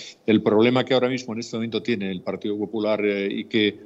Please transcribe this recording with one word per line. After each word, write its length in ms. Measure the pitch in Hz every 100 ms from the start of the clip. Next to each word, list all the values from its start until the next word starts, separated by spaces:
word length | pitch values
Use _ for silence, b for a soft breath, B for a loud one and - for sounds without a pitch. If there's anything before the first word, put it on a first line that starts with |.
| B B -
El 160 | 107
problema 420 | 110 107 120 127
que 120 | 120 127
ahora 120 | 123
mismo 260 | 127 -
en 80 | 110
este 160 | 117 117
momento 260 | 113 110
tiene 260 | - 113 98
el 120 | 92
Partido 360 | - 92 107 104
Popular, 480 | 101 113 104 107 104
eh, 220 | 101 98
y 140 | 113 107
que 360 | 113 104 101